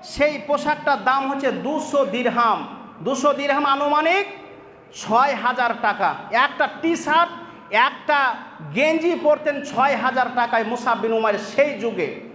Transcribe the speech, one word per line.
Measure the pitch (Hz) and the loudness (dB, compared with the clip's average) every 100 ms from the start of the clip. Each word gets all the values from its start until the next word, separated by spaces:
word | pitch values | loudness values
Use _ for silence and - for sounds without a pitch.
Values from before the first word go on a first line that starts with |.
সেই | - - 294 285 - | -14 0 0 0 -2
পোশাকটার | 285 - 294 294 277 | -2 0 -2 0 0
দাম | 202 269 269 | 2 0 0
হচ্ছে | 277 277 | -2 -2
দুশো | 190 196 302 - 285 269 | -2 -4 -4 -2 0 0
দিরহাম। | 220 247 240 233 196 294 - - - | 0 0 2 2 0 -4 -14 -18 -10
দুশো | 170 254 277 | -4 0 0
দিরহাম | 269 285 277 294 | 0 0 0 2
আনুমানিক | 277 294 294 320 370 403 - - - - - - | 0 2 2 4 2 0 -8 -18 -20 -20 -20 -20
ছয় | - - 220 277 240 | -14 0 2 2 2
হাজার | 226 247 240 226 | -2 0 0 0
টাকা। | 220 196 180 147 - | -2 0 0 -2 -2
একটা | 226 285 - 294 - | 2 2 2 -2 0
টি | 330 330 | -2 -2
শার্ট, | 294 311 339 - - - - | 2 2 2 -2 -16 -20 -2
একটা | 208 262 - - 285 269 220 - - 156 160 | 2 2 0 0 2 2 -2 -10 -16 -8 0
গেঞ্জি | 302 320 330 339 | 2 2 0 2
পরতেন | 302 302 302 277 | 2 2 2 -4
ছয় | - - 269 254 | -4 2 2 2
হাজার | 247 254 240 247 | 0 0 0 0
টাকায় | 233 233 | 0 0
মুসআব | 220 240 - 226 | 0 -2 0 0
বিন | 220 | 0
উমাইর | 226 220 202 | 2 2 0
সেই | - - 294 240 | -2 0 0 0
যুগে। | 233 190 143 - - | -4 -2 -4 -6 -14